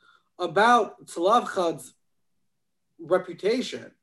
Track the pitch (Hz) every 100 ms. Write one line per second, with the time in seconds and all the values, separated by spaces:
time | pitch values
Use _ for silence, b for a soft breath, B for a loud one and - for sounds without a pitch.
0 | b b b - 175 165 226 240 202 -
1 | - - 180 240 196 196 170 151 - _
2 | _ _ _ _ _ _ _ _ _ -
3 | 156 180 180 170 190 247 202 123 107 _